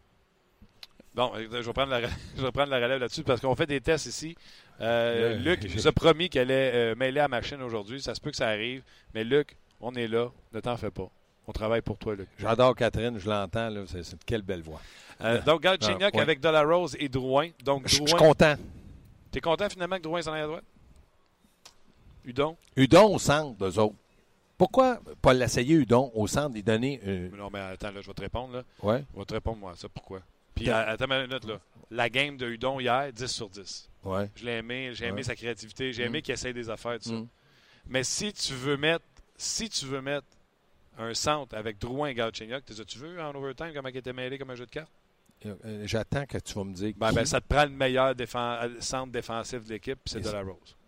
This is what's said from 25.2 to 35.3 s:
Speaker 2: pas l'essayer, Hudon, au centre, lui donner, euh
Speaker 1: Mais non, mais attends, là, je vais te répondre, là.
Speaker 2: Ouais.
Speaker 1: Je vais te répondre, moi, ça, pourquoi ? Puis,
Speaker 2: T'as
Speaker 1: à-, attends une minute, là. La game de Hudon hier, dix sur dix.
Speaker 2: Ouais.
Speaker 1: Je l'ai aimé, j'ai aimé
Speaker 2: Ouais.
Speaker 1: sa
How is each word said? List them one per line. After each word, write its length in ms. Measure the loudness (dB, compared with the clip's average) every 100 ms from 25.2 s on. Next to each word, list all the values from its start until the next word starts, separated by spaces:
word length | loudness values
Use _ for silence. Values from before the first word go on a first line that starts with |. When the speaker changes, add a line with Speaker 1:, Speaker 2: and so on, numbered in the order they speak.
Speaker 2:
pas 120 | 4
l'essayer, 400 | 6 4 2 4
Hudon, 380 | 6 6 4 4
au 140 | 0 0
centre, 260 | 0 -2
lui 80 | -2
donner, 380 | 0 2 2 -4
euh 240 | -4 -4 -6
Speaker 1:
Mais 60 | -10
non, 100 | -10
mais 60 | -8
attends, 320 | -8 -8 -10
là, 100 | -10
je 60 | -12
vais 80 |
te 60 | -10
répondre, 320 | -8 -8 -8 -10
là. 40 | -14 -4
Speaker 2:
Ouais. 200 | 0 0 -2
Speaker 1:
Je 40 | -14
vais 60 |
te 100 | -8
répondre, 220 | -6 -6 -8
moi, 140 | -10
ça, 140 | -14 -14
pourquoi ? 320 | -16 -14 -16 -16 _ _
Puis, 120 | -4 0
Speaker 2:
T'as 140 | 0
Speaker 1:
à-, 80 | 0
attends 160 | -2 -2
une 160 | -2 -4
minute, 160 | -8
là. 140 | -8 -10 _ -20 -10
La 180 | -2 0
game 260 | 0 -2 -4
de 100 | -6
Hudon 300 | -4 -4 -2
hier, 340 | 0 0 -2
dix 160 | -6 -8
sur 200 | -8 -10
dix. 400 | -14 -14 -16 -18 -14
Speaker 2:
Ouais. 240 | -4 -4 -4 -8
Speaker 1:
Je 80 |
l'ai 80 | -8 -6
aimé, 320 | -6 -8 -8
j'ai 140 | -6 -6
aimé 120 | -6
Speaker 2:
Ouais. 40 |
Speaker 1:
sa 100 | -6